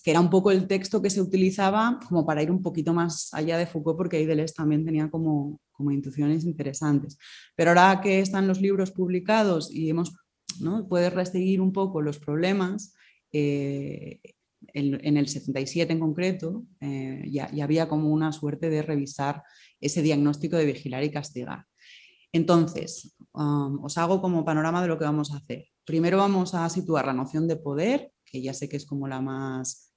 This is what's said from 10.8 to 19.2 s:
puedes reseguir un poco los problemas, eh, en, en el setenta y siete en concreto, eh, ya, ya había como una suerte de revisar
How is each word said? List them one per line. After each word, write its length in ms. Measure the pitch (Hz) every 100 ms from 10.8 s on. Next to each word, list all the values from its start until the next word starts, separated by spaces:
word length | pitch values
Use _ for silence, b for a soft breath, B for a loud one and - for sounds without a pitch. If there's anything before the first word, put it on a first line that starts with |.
| 190
puedes 240 | 180 175
reseguir 480 | 175 180 185 185 190
un 140 | 185
poco 300 | 190 190 170
los 160 | 151 147
problemas, 760 | - 151 180 202 185 208 - b b b _
eh, 880 | 151 143 143 139 139 139 - - - - _ _ _ -
en, 380 | 147 143 139 151
en 120 | 147
el 100 | 143
setenta 320 | 147 - 135
y 60 | 135
siete 260 | 170 165
en 80 | 165
concreto, 640 | 160 156 180 190 165 202 240 -
eh, 480 | 139 139 131 135 143
ya, 220 | 139 -
ya 120 | 143
había 260 | 143 156 160
como 240 | 151 151
una 180 | 151 156
suerte 380 | 151 147 147 165
de 140 | 151
revisar 600 | 151 147 139 -